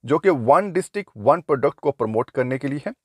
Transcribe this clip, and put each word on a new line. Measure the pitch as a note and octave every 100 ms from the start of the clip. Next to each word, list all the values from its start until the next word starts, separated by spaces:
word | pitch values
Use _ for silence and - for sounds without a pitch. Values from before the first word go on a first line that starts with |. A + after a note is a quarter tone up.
जो | A#2+ D3+
कि | G3
वन | D3+ A2+ D3+ G3+
डिस्ट्रिक्ट | E3+ - G3+ G3 -
वन | G#2 E3
प्रोडक्ट | E3 C#3 C#3 -
को | D3
प्रमोट | - A2 A2 B2
करने | - B2 C3
के | C3+
लिए | C#3+ -
है | -